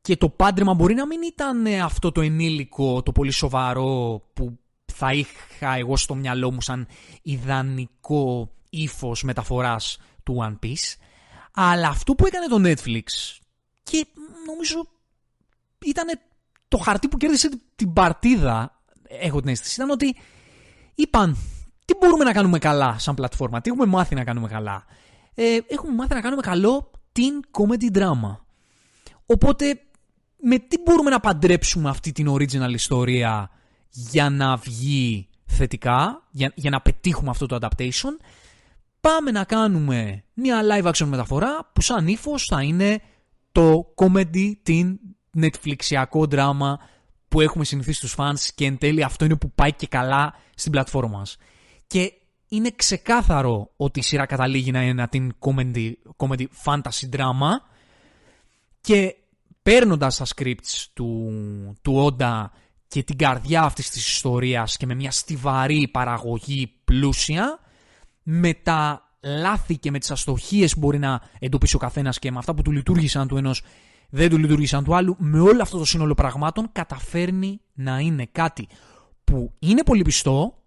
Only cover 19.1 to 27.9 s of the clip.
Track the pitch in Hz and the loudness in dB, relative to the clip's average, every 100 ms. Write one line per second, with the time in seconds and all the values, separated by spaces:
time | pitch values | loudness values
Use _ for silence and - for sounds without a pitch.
19.1 | 123 165 143 135 120 - - 269 277 277 | -6 -2 -2 -2 -4 -4 -6 -2 0 0
20.1 | 254 - _ _ _ - _ _ - 302 | -2 -12 _ _ _ -20 _ _ -4 2
21.1 | 233 190 143 - - - _ - 381 370 | 4 2 0 -6 -12 -16 _ -2 6 6
22.1 | 330 269 208 196 170 151 147 131 113 - | 6 4 4 4 4 2 2 2 0 -4
23.1 | 139 127 - 127 117 214 247 233 185 180 | -2 -4 -2 -4 -2 -2 2 4 4 2
24.1 | 139 123 120 113 110 107 98 - _ _ | 0 -2 -4 -6 -6 -6 -8 -12 _ _
25.1 | _ _ - 233 226 226 285 320 233 269 | _ _ -2 0 0 -2 -8 -4 -2 0
26.1 | 262 220 277 196 180 202 269 - - _ | -2 -2 -4 -2 2 2 2 -4 -18 _
27.1 | - 254 285 - - 208 233 233 | 0 0 0 -10 0 2 2 2